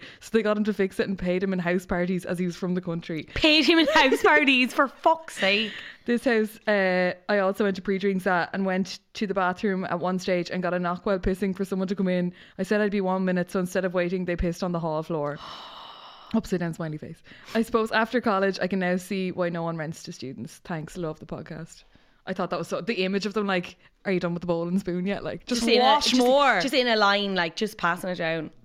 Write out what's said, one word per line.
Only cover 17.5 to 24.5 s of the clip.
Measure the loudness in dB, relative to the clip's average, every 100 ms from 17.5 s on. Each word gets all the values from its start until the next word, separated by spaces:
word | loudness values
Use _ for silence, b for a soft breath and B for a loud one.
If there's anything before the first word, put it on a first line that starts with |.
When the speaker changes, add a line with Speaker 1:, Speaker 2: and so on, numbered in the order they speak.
| -2
Speaker 1:
"I |
suppose | 0 0 2
after | 0 2 0
college, | 2 2 2 0
I | -2
can | 0
now | 0 0
see | -2 -4 -4
why | -2 -2
no | -2
one | -4 -4
rents | -6 -10
to | -12
students. | -12 -12 -12 -14 -14
Thanks, | -10 -8 -8 -8
love | -8 -8
the | -12
podcast." | -12 -12 -14 -16 -18 _ b b b
I | -10
thought | -6 -4
that | -4
was | -4
so, | -6
the | -4 -2
image | -2 -2 -2
of |
them, | -2 -2
like, | -2 -4 -12 b _
"Are | -2
you | -2
done | -2
with | -4
the |
bowl | -2